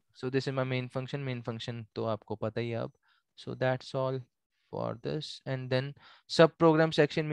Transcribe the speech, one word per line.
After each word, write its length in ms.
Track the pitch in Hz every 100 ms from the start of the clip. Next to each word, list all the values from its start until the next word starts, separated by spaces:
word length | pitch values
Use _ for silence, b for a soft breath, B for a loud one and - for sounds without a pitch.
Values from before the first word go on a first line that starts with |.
| _ -
So 140 | 127
this 180 | 131 139
is 60 |
my 100 | 135
main 240 | 131 127 127 135
function, 320 | 127 143 139
main 200 | 123 120
function 360 | 113 - 117 110
तो 100 | -
आपको 320 | 113 107 - 104
पता 240 | 110 117
ही 100 | 117
है 60 | 113
अब। 160 | 127 - _ _ _ -
So 160 | -
that's 400 | 123 131 131 -
all 260 | 135 131 131 123 _ _ _ _
for 220 | - 117 113 139
this। 180 | 151 151 - -
And 240 | 131 127
then 220 | 131 139 - b b -
sub 200 | - 160 -
program 300 | 170 156 160
section 320 | 156 147 - 151